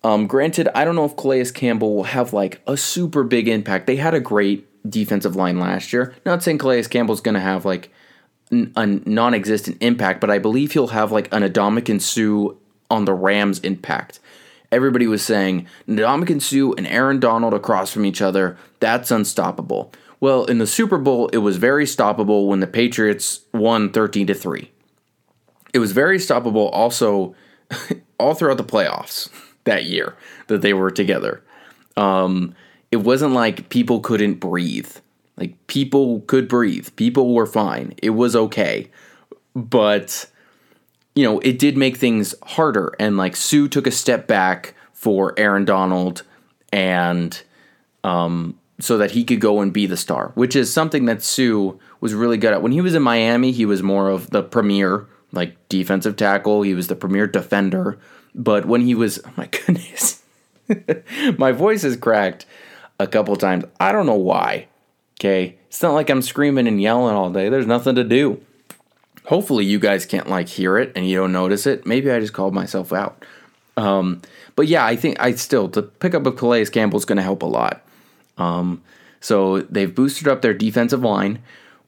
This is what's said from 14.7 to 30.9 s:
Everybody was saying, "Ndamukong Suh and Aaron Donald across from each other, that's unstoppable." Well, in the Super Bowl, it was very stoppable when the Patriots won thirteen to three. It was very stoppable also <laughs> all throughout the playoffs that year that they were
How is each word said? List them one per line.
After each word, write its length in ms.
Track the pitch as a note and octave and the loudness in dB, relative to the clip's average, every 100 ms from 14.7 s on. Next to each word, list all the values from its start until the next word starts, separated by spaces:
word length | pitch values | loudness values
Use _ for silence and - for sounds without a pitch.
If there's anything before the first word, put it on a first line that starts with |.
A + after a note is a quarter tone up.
Everybody 340 | B2 C3+ B2 A#2+ | 0 2 2 2
was 160 | G#2+ | 0
saying, 440 | - G#2+ F#2+ F#2 F2+ - - | 0 0 0 -2 -6 -18 -4
"Ndamukong 540 | G#2+ A2 C#3 E3+ D3+ | 0 2 0 0 -2
Suh 320 | - C#3 C3+ - | 0 0 0 -2
and 80 | E2 | -2
Aaron 340 | A#2 C3+ C#3 | 0 0 2
Donald 320 | B2 A2+ A#2 | 2 2 0
across 400 | G#2+ - G#2 F#2+ | 0 0 0 0
from 140 | - G2+ | -2 -2
each 160 | F2+ | 0
other, 340 | G2 F#2 F#2 F2 - _ | 0 2 0 -4 -20 _
that's 320 | A2 A#2+ A#2+ | 0 0 0
unstoppable." 800 | A#2 G#2 - F#2 F2 - - - - - _ | 0 0 -2 -2 -4 -6 -6 -8 -18 -20 _
Well, 260 | C3+ C3 | 0 2
in 140 | - A#2 | 2 0
the 80 | A2 | 0
Super 320 | - A3+ F#3 | 0 0 2
Bowl, 300 | C#3 B2 A#2+ | 2 2 2
it 100 | A2+ | 2
was 180 | G#2 F2+ | 0 2
very 280 | A#2 C#3+ | 2 2
stoppable 640 | C#3+ - G#2 G#2 G#2 G#2 G2+ | 0 0 0 2 2 2 2
when 140 | G2 | 0
the 60 | F#2 | 0
Patriots 720 | G#2+ A#2+ A#2+ G#2+ G2+ - - _ | 0 0 2 0 0 -4 -8 _
won 380 | A#2 A2 A2+ G#2 | 0 2 2 0
thirteen 360 | A2 G#2 G#2 G2 | 0 0 0 -2
to 60 | |
three. 360 | G2 F2+ C#2 - _ _ _ _ _ _ _ _ _ _ | -2 -4 -8 -10 _ _ _ _ _ _ _ _ _ _
It 40 | B2+ | 0
was 140 | A2 | 0
very 260 | G2 D#3 F#3+ | 2 2 0
stoppable 520 | F3+ A#2+ A#2+ G#2+ G#2 | 0 0 0 0 0
also 640 | - A#2 B2 A2+ G2+ F#2 - _ _ _ | 2 0 2 2 2 -2 -8 _ _ _
<laughs> 480 | - - - _ _ | -14 -8 -10 _ _
all 160 | C#3+ | 0
throughout 220 | D#3+ D#3 C3 | 2 0 0
the 80 | |
playoffs 640 | G2 A2 F2+ - - - - - - _ | -2 0 0 -2 -8 -10 -12 -14 -20 _
that 200 | - G2+ | 0 0
year 320 | B1 F2+ - - - - - | 0 -4 -4 -10 -20 -20 -4
that 140 | G#2+ | 2
they 100 | G2+ | 2
were 180 | G2 F#2+ | 4 2